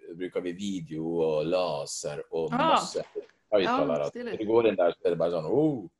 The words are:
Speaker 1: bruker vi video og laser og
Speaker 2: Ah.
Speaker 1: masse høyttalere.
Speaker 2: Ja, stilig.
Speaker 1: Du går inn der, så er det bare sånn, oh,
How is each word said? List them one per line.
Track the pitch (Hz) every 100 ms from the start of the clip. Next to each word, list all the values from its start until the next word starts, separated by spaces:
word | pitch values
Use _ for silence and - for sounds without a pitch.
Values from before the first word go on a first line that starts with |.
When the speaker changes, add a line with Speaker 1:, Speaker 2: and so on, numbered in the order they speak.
| - 85
Speaker 1:
bruker | 90 95
vi | 90
video | 87 101 98 78 78 80 85
og | 80 78 78
laser | 90 87 73 71 - 82 73 -
og | 82 80
Speaker 2:
Ah. | 240 320 254
Speaker 1:
masse | - - - - - _ _
høyttalere. | 104 98 247 - 73
Speaker 2:
Ja, | 71
stilig. | - 233 -
Speaker 1:
Du | 104
går | 113 113
inn | 95
der, | 87
så | 87 92
er |
det | 85
bare | 82
sånn, | 85 78
oh, | 117 156 135 85 _